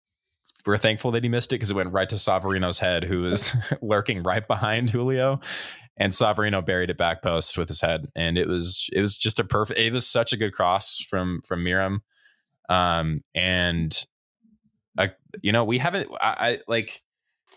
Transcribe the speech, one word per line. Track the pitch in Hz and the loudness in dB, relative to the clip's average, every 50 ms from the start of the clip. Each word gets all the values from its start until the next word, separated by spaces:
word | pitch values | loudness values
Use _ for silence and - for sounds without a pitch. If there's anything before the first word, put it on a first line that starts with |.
| _ _ _ _ _ _ _ _ _ - - - - | _ _ _ _ _ _ _ _ _ -20 -20 -10 -2
we're | 101 104 110 | 0 0 2
thankful | - 110 107 110 - 123 117 | 2 2 0 2 -2 -2 -2
that | 117 120 | 0 -2
he | 120 | 0
missed | 120 120 - - 131 | -2 0 0 -2 -2
it | 107 | -2
'cause | 113 98 98 | -2 -2 0
it | |
went | 98 92 90 92 | 0 -2 -2 0
right | 95 95 - | -2 -2 0
to | 104 | 0
Savarino's | 101 - - 95 92 92 98 95 95 92 90 85 - | 0 2 2 0 0 0 -2 -2 0 0 0 0 0
head, | 101 90 90 85 87 | 0 0 -2 -2 -2
who | 90 92 87 87 | -2 -2 -2 0
was | 90 92 107 - - - 120 - - | 2 4 6 4 6 4 0 -4 -4
<laughs> | 143 - 127 | -6 -6 -2
lurking | 104 107 101 101 - 110 92 85 | 0 0 0 0 -2 -4 -4 -2
right | 90 90 110 107 | -2 -2 -2 -2
behind | - 113 101 117 107 110 117 123 117 | -2 -4 -2 -2 -2 -2 -2 -2 -2
Julio, | 107 120 123 131 131 127 127 135 135 135 - - - - - - - - - - _ - | -2 -2 -2 -2 -2 0 0 0 -2 -4 -6 -10 -10 -10 -12 -14 -16 -20 -20 -20 _ -2
and | 101 98 95 | 0 4 4
Savarino | - 120 107 104 107 104 107 101 95 82 | 4 4 4 2 2 0 0 0 0 0
buried | 98 92 90 90 90 | 0 0 0 0 -2
it | 85 | 0
back | - 87 85 82 - - | 0 0 0 0 -2 -2
post | 92 85 82 - - - 90 | -2 2 4 4 4 2 2
with | 82 - | 0 0
his | - - - | 0 0 0
head. | 82 82 80 73 - - | 0 -2 -2 -6 -10 -6
And | - 82 82 85 90 | -4 -2 0 0 0
it | 85 - | 0 0
was, | 90 87 85 85 - - - - - | -2 -2 2 2 2 2 0 0 -2
it | 92 101 | -2 0
was | 101 - - | 0 0 0
just | - 110 - - | 0 -2 -2 -2
a | 107 | -4
perfect, | 98 - 107 107 - 110 113 | -2 0 -2 -2 -2 0 -2
it | 113 113 120 | 0 0 2
was | 127 - | 4 4
such | - - 120 117 - 131 | 4 6 4 2 0 0
a | 104 | 0
good | 110 101 - | -2 -4 0
cross | - 92 87 92 98 - - - - | 0 0 2 2 4 4 4 4 2
from, | - - 101 95 92 90 87 80 - | 0 -2 -4 -2 -2 -2 -4 -6 -6
from | - 90 87 87 | -6 -4 -4 -2
Miram. | 90 90 95 95 95 98 104 - _ _ _ _ _ _ _ _ _ _ _ _ - | 0 0 0 0 0 -2 -6 -8 _ _ _ _ _ _ _ _ _ _ _ _ 0
Um, | 90 90 90 90 85 82 80 80 78 73 - _ - | 0 2 2 2 0 0 0 -2 -4 -4 -8 _ -6
and | 82 90 92 92 90 87 87 85 85 82 78 - - - _ _ _ _ _ _ _ _ _ _ _ _ _ _ _ _ _ - | -2 0 0 0 0 0 0 0 -2 0 2 2 0 0 _ _ _ _ _ _ _ _ _ _ _ _ _ _ _ _ _ -4
I, | - 98 98 - _ _ _ - - - | -2 -2 -2 -2 _ _ _ -18 -6 -2
you | 101 107 | 0 2
know, | 120 117 | 2 2
we | 104 123 123 | 2 0 0
haven't, | 135 175 180 190 - - - - | 0 -2 -2 -2 -6 -6 -6 -4
I, | - 107 - - | -2 -2 -2 0
I, | 107 120 120 - - | -2 -2 -4 -4 -6
like, | - 117 117 - - - - _ _ _ _ _ _ _ _ _ _ - | -4 -4 -4 -4 -6 -12 -18 _ _ _ _ _ _ _ _ _ _ -20